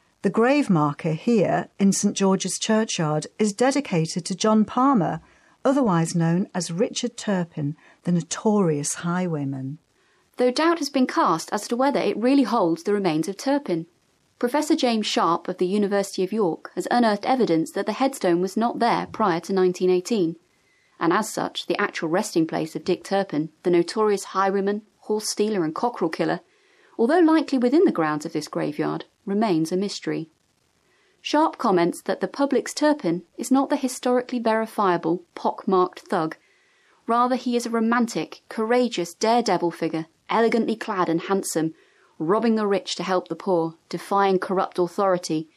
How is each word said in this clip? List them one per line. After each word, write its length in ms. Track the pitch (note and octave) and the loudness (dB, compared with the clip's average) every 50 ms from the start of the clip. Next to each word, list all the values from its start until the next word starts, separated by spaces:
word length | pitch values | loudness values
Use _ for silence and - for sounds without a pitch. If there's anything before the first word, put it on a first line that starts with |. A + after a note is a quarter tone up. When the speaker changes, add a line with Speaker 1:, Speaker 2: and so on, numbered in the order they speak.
| _ _ _ _ - | _ _ _ _ -4
Speaker 1:
The 60 | G3+ | -2
grave 400 | - A3 A3+ B3 C#4+ D4 C#4 - | 2 2 2 4 4 2 2 2
marker 440 | F#3+ D#3 D3+ D3 C#3+ - - E3 D#3 | 2 4 4 2 0 -2 -4 -4 -4
here 560 | D#3 - A#3 A#3+ G#3+ E3+ - - - - - _ _ | -2 0 2 2 4 4 2 0 -2 -2 -6 _ _
in 140 | G3 G3 F#3 | 2 2 2
Saint 220 | - - G#3 - | 2 0 0 0
George's 440 | - G3 F#3+ F#3+ F#3 - F#3 - - | 2 2 2 2 2 0 -4 -6 -6
Churchyard 680 | - - A3 A3 A3 A3 - - E3 D3+ D3+ D3+ D3+ - - - | -2 0 0 0 0 -2 -2 -2 -2 0 0 -2 -4 -6 -4 -2
is 140 | A3 G#3+ G3+ | -2 -2 0
dedicated 680 | - B3 C4+ C4+ C#4+ C#4+ - G3 E3 D#3+ D#3+ - F#3 E3+ | 2 0 2 2 0 -2 0 0 0 0 -2 -4 -6 -6
to 100 | - G3 | -6 -6
John 300 | - - G#3+ A3 A3 G#3 | -2 0 2 4 4 2
Palmer, 540 | G#3 - B3+ B3+ C#4+ C#4 G#3+ D#3 - - E3 - _ _ _ _ _ _ _ _ | 2 2 2 2 4 4 2 2 0 -2 -6 -10 _ _ _ _ _ _ _ _
otherwise 480 | B3+ C#4 D4 C4 G#3+ F3 E3 E3 E3 - | 0 2 2 2 2 2 2 0 0 0
known 340 | E3+ E3 E3 E3+ F3 G#3 - - | 0 2 2 2 0 -2 -2 -4
as 160 | F#3 E3+ - | -8 -6 -6
Richard 480 | E3 E3+ A#3 - - - - A#3+ - - | -2 -2 -2 -2 -2 -6 -6 -6 -8 -6
Turpin, 580 | - - G3+ F3+ F3 E3 - D#3+ D3 C#3+ D#3 - _ - _ _ _ | -4 -2 -2 -2 -2 -4 -6 -6 -6 -6 -6 -8 _ -20 _ _ _
the 80 | F3+ | 0
notorious 840 | F3 E3+ D#3+ - - - - A3 G#3 G#3 G3 E3 D3+ D3 C#3+ - - | 0 0 0 -4 -8 -2 0 0 2 2 2 2 0 -2 -4 -6 -8
highwayman. 840 | - - E3+ F3 F3+ F#3 F3+ D#3+ D3 C#3+ C3+ C#3 C3 C3 C3+ D3 - _ _ _ _ _ _ _ _ _ _ _ - | -6 -4 -4 -4 -2 -2 -4 -4 -4 -4 -6 -6 -6 -8 -10 -10 -12 _ _ _ _ _ _ _ _ _ _ _ 0
Speaker 2:
Though 140 | B3 B3 | 0 0
doubt 260 | B3 D4 D#4 E4+ E4+ E4+ | 2 2 2 2 0 0
has 140 | D4+ - | -2 -4
been 160 | - C4+ B3+ B3 | 0 0 0 2
cast 440 | - E4+ D#4 G#3+ E3 E3 - - | 2 0 2 2 0 0 -2 -6
as 160 | - G#3 - - | -6 -6 -4 -4
to 60 | A#3+ | -2
whether 240 | A#3 C4 C#4+ B3+ F3+ | 0 0 0 2 0
it 180 | - G3+ - G3+ | 0 0 -2 0
really 260 | G#3+ B3+ C#4 C#4 B3+ | 2 2 4 4 4
holds 400 | G3 A3 A#3+ F#3+ E3 E3 E3 - | 2 2 2 2 2 0 -2 -2
the 100 | G#3 G3+ | -2 -2
remains 340 | G#3 G3 F3 D#3 D#3 D#3+ - | 0 0 0 0 0 -2 -2
of 80 | F#3+ | -6
Turpin, 520 | - - C4+ C#4+ C#4+ C#4+ - F3 D#3+ E3 - _ _ _ _ _ _ _ _ _ _ | -6 -2 -2 -2 0 0 -2 -4 -4 -4 -8 _ _ _ _ _ _ _ _ _ _
Professor 380 | - A#3+ A#3+ D4+ D4+ - D#4+ | -4 0 0 0 0 2 0
James 320 | D#4 - A#3+ A#3 A3 G#3 - | 2 2 2 2 0 -2 -2
Sharp 400 | - A#3+ G3+ E3 E3+ - - - | 0 0 2 2 2 0 -2 -6
of 100 | F3+ - | -4 -2
the 80 | F#3+ | -2
University 580 | F3+ G3 G#3 G3+ F#3+ G3+ G3+ G3 - - - F#3 | 0 2 0 2 2 0 0 -2 -2 -2 -4 -4
of 80 | F#3 | -2
York 380 | G#3 A3+ G#3+ E3+ D#3 - _ - - | 0 0 0 0 0 -4 _ -10 -8
has 120 | - - - | -8 -4 0
unearthed 340 | - - A#3+ A3 G#3 G3+ - | 2 2 4 2 2 0 0
evidence 460 | - C4 B3+ A3+ - E3 D#3+ D#3+ - | -2 0 2 2 2 2 0 0 -2
that 160 | - G3 G3 - | -4 -4 -4 -4
the 60 | G#3 | -2
headstone 480 | - C4 C4+ C4+ - - F#3 E3+ F3 | 0 0 -2 0 0 0 2 2 2
was 140 | F#3 F#3+ - | 0 0 0
not 220 | G#3+ A3 A#3+ - - | 0 -2 0 0 0
there 300 | A3+ A#3 F3+ F3 E3+ - | 0 0 2 0 -2 -6
prior 280 | - - A3 G3 D#3+ F3 | -2 0 0 0 0 -2
to 140 | - - G3 | -2 -2 0
nineteen 360 | F#3+ F#3 F3+ F3+ - F#3 F3+ | 2 2 2 2 2 2 2
eighteen, 460 | F#3 F3+ F3+ - A#3+ G#3+ F3 D#3+ E3+ - _ _ _ _ _ _ _ _ _ _ _ _ | 2 2 0 0 0 0 0 0 -2 -6 _ _ _ _ _ _ _ _ _ _ _ _
and 120 | - E3 | -2 0
as 180 | F3 G#3 G#3 - | 0 0 0 -2
such, 360 | - - - F3+ - - - | -4 -4 -4 -4 -6 -10 -4
the 160 | - E3+ - | -4 -2 -2
actual 280 | G3+ - - - - D#3 | -2 -4 -4 -6 -4 -2
resting 360 | D#3+ F#3+ A3+ - - E3+ D#3+ | 0 -2 -2 0 0 0 0
place 300 | D#3+ D#3+ D#3+ D#3 D#3 - | 0 -2 -4 -4 -4 -8
of 100 | D#3+ D#3+ | -8 -2
Dick 180 | - F3+ - - | -2 -4 -4 -2
Turpin, 460 | - G3 G3 G3 G3 - D3 D#3 E3 - _ - | -2 -2 -2 -2 -2 -2 -4 -4 -4 -8 _ -2
the 80 | F3+ | 2
notorious 540 | F3 E3+ E3+ E3 - A3+ G#3+ G#3+ G3+ G3 - | 2 2 2 0 0 0 2 2 2 0 -2
highwayman, 580 | - - F#3+ G3 G3 F#3+ G3 F#3+ G3 G#3 G#3+ - _ _ _ | -4 -2 0 0 2 0 0 0 0 -2 -4 -6 _ _ _
horse 320 | _ - G#3+ G#3+ G#3+ - | _ -4 -4 -2 -2 -4
stealer 320 | - - G#3 G#3+ A3 F#3+ E3 | -2 0 0 0 2 0 0
and 100 | D#3 D#3 | -2 -2
cockerel 380 | - - A#3+ - - F#3 D#3+ | -2 -4 -4 -2 -2 -4 -4
killer, 300 | - - E3+ D#3 E3 - - _ _ _ _ _ _ _ _ _ _ - | -2 -2 -2 -2 -2 -4 -6 _ _ _ _ _ _ _ _ _ _ 0
although 200 | A3+ A#3 D#4 F#4 | 2 2 4 6
likely 380 | E4+ D#4 D#4+ D#4+ C#4+ - C#4+ C4 | 6 6 6 4 2 2 0 2
within 280 | A#3 A#3+ C#4 E4 G4 | 2 4 4 6 4
the 60 | D#4 | 4
grounds 320 | F3 - D#3+ D#3 D3+ D3+ - | 4 2 0 0 -2 -4 -6
of 100 | - - | -6 -6
this 140 | D#3 D3+ - | -6 -6 -4
graveyard, 580 | - E3+ D#3 D3+ D3 - D#3 D3+ D3+ D#3+ - - _ _ _ | -6 -4 -4 -4 -2 -2 -2 -2 -2 -4 -8 -12 _ _ _
remains 480 | G3+ G3 G#3 A3+ A3 F3 D#3+ D#3+ D#3+ | -4 -2 0 2 2 2 0 0 0
a 60 | F#3 F3+ | -2 -2
mystery. 540 | G3+ G3 - - - D#3 D3+ D3+ D#3+ D#3+ _ _ _ _ _ _ _ _ _ _ _ _ _ _ _ _ _ _ | -2 -4 -6 -8 -6 -6 -6 -6 -8 -10 _ _ _ _ _ _ _ _ _ _ _ _ _ _ _ _ _ _
Sharp 380 | _ - - D4 D#4 - - - | _ 0 2 2 2 2 0 -2
comments 420 | - A#3 F#3 F3 E3+ F3 - - | 0 2 4 4 2 2 0 -4
that 200 | - - F#3+ - | -4 -6 -4 -4
the 60 | - F#3 | -4 -6
public's 460 | - - C#4+ C#4 C4 A#3 - - - | -2 -2 0 0 2 0 -2 -2 -4
Turpin 480 | - D4 D4+ D4 D4 - F3 E3+ F3+ - _ _ - | 0 2 2 2 2 0 -2 -2 -2 -6 _ _ -10
is 140 | A#3 - | -2 2
not 180 | C4 C4+ C4+ - | 2 2 2 2
the 60 | D4 | 0
historically 640 | C#4+ - B3 - - - B3+ B3 B3 B3 - B3+ B3 | -2 -2 -4 -4 -4 -2 0 0 0 0 -2 -6 -2
verifiable, 840 | A#3 A3+ A3 A3 A3 A3 - - G#3 F#3 F3 E3+ E3+ D#3+ E3+ F3+ - _ _ | 0 0 0 0 -2 -4 -2 0 2 2 2 2 0 -2 -2 -2 -6 _ _
pock-marked 640 | - - - - - - - G3 G4+ - F#4+ - - - - | -4 -4 -4 -4 -4 -2 2 2 4 2 2 -2 -10 -8 -4
thug. 280 | - F3+ D#3 D#3+ E3 - _ _ _ _ _ _ _ _ _ _ _ _ _ | -2 -2 -2 -2 -6 -10 _ _ _ _ _ _ _ _ _ _ _ _ _
Rather, 300 | - A#3 A#3+ B3 B3 C4 | -2 0 2 2 2 0
he 200 | B3 - C4 A#3+ | -2 -2 -2 -2
is 120 | A#3+ A#3 A#3 | -2 -2 -2
a 20 | |
romantic, 720 | A#3 A3+ A3 A3+ A#3 B3 A#3 A3 - E3+ D#3 - - - _ _ | -2 0 0 2 2 2 0 0 -2 -6 -6 -6 -10 -20 _ _
courageous, 640 | - - A3 A3 A#3+ B3 B3 A#3+ - - E3+ E3+ - | -6 -6 -2 0 2 2 2 0 0 -4 -6 -6 -4
daredevil 560 | - - A3 A#3 A#3+ A#3 A3+ F#3 E3+ F3 E3+ | -2 0 2 2 2 2 2 0 0 0 -2
figure, 380 | E3 - E3+ D#3+ - D#3+ D#3+ - _ _ _ - | -2 -2 -4 -4 -4 -4 -6 -8 _ _ _ -4
elegantly 480 | F#3 G#3+ A#3 A3+ A#3 A#3 A3+ - A3+ | 0 2 2 2 2 2 0 -2 -4
clad 320 | A3 - - G#3 F#3 F3 E3 | -6 -6 -6 -2 -2 0 0
and 140 | E3 E3+ | 0 -2
handsome, 540 | - - G3 F#3+ - - - E3 E3+ D#3+ D#3+ - _ _ _ _ _ _ _ _ | 0 -2 -2 -2 -2 -2 -2 -2 -2 -2 -4 -8 _ _ _ _ _ _ _ _
robbing 380 | D#3+ D#3 G3+ A3 A3+ A#3 A3 | -2 0 0 2 2 2 2
the 100 | A3 G#3+ | 2 2
rich 300 | G3+ G3+ F#3 - - - | 0 0 0 -2 -4 -8
to 80 | - F3 | -6 -2
help 240 | F#3 F#3+ F#3 F3+ - | 0 0 0 0 -2
the 80 | E3 | -8
poor, 400 | - - G3+ F#3 E3+ E3 E3 D#3+ - _ _ | -6 -2 0 2 2 0 -2 -4 -10 _ _
defying 500 | - E3+ - - G3+ G3 G3 G3 F#3+ F#3 | -10 -10 -4 -2 0 2 4 4 2 2
corrupt 400 | - - F#3+ F#3 F#3 - - - | 0 0 0 0 0 -2 0 -2
authority, 680 | F3+ E3+ - - G3+ F#3+ F3+ F3+ F3+ - D#3+ D#3 D#3+ - _ | -2 -2 0 0 2 2 2 0 0 -2 -4 -4 -4 -6 _